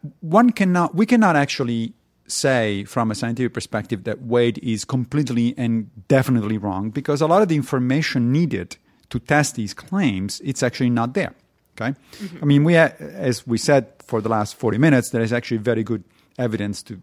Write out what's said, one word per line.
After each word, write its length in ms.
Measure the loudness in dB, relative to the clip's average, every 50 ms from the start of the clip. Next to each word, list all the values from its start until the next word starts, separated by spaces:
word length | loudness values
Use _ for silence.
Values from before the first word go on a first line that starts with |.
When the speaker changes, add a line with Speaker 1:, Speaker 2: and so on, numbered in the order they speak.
| -18 -18 -16 _
Speaker 1:
one 300 | -6 2 4 6 6 6
cannot, 440 | 4 2 2 2 2 2 0 0 2
we 120 | 0 2
cannot 300 | 4 4 4 6 6 4
actually 580 | 4 2 0 -2 -4 -4 -2 -2 -2 -4 -4 -8 _ _ _ _ _ _
say 580 | _ -8 -2 0 0 2 2 2 0 -2 -4 -6
from 260 | -6 -4 -2 -2 -2
a 40 | -2
scientific 400 | -4 -4 -4 -2 -2 -4 -4 -4
perspective 500 | -6 -10 -6 -6 -6 -4 -4 -8 -6 -6
that 160 | -8 -8 -8 -6
Wade 360 | 0 2 2 2 2 0 -2
is 260 | -4 -4 -4 -4 -4
completely 720 | -4 -2 -4 -2 -2 -2 -2 -2 0 0 0 0 0 0
and 320 | -2 -2 0 0 -2 -4 -6 _ -20 -2 2
definitely 500 | 2 2 2 2 0 0 0 0 -4 -2
wrong, 320 | -2 -4 -4 -4 -6 -6
because 300 | -6 -8 -4 -2 -2 0 2
a 40 |
lot 140 | 2 4 4 4
of 60 | 2
the 80 | 2
information 720 | -2 -2 -2 -2 -2 0 0 0 0 -2 -2 -2 0 0 2 2
needed 440 | 2 0 0 -2 -6 -8 -10 -14 _ _ _ _ _ _ _
to 80 | -10 -10
test 360 | -2 0 2 2 2 0 -4
these 180 | -6 -8 -8 -8
claims, 680 | -12 -12 -6 -4 0 0 0 0 -2 -4 -6 -8 -8 -8
it's 180 | -8 -4 -2 -2
actually 280 | -2 -2 0 -2 0
not 240 | 0 0 -2 -2 -2
there. 180 | -4 -4 -4 -8 _ _ _ _ _ _ _ _ -8
Okay? 160 | -6 -6 -6 _ _ _ -18 -14
Speaker 2:
Mm-hmm. 200 | -14 -14 -12 -4 2
Speaker 1:
I 20 |
mean, 200 | 4 4 6 6
we 100 | 6 6
ha-, 180 | 6 6 4 2 -6
as 480 | -16 -14 -10 -4 -2 -2 -2 -2 -2
we 100 | -4 -4
said 300 | -2 2 4 4 4 2 0 _ _ -14
for 140 | -6 -6 -4
the 80 | -2 0
last 260 | 0 0 -2 -4 -6
forty 200 | -4 -2 -2 2
minutes, 340 | 4 4 6 6 4 2 0
there 120 | -2 -2 -2
is 100 | 0 -2
actually 240 | -4 -2 -2 -6 -4
very 240 | 0 0 0 0 0
good 220 | -4 -4 -6 -6 _ _ _ _ _ _ -4
evidence 440 | -4 -2 -2 -4 -4 -4 -6 -8 -12
to, 120 | -16 -18 -18